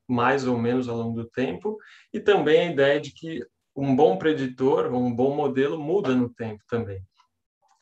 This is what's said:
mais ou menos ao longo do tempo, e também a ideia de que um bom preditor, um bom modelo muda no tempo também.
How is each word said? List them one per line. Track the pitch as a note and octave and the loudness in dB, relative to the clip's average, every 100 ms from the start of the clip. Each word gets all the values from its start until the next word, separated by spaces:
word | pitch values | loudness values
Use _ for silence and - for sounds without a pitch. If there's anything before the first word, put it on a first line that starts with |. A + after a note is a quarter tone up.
| - | -4
mais | A#2+ B2 C#3 B2+ | 0 2 0 0
ou | A#2 | 0
menos | A#2 B2+ B2 | 0 0 -2
ao | A#2 | -4
longo | A#2 A#2 | -6 -6
do | A2+ | -8
tempo, | B2 B2+ F3 G#3+ G#3+ - - _ | -6 -6 -4 -8 -8 -12 -20 _
e | G#3+ | -2
também | - F#3 D3 D#3+ | 2 2 4 4
a | E3+ | 4
ideia | C#3 C#3 D3 | 2 2 2
de | C3+ | -2
que | - E3 D#3+ - _ _ C3+ | -12 -12 -12 -12 _ _ -6
um | C#3 C3 | 0 4
bom | E3 F#3 | 4 4
preditor, | D#3 C#3+ C3 B2+ C3 D#3 A#2 | 0 0 -4 0 2 2 0
um | B2 B2 | -2 -2
bom | A#2 C3+ D3 | 0 0 0
modelo | C#3 B2+ C#3+ E3 | 0 0 0 -2
muda | D3 G3 C3 B2+ | -2 -2 0 0
no | A#2+ | 0
tempo | - A2 G#2+ _ | -4 -10 -10 _
também. | A#2 G2+ G2 F#2+ _ _ _ _ _ _ _ | -6 -6 -10 -14 _ _ _ _ _ _ _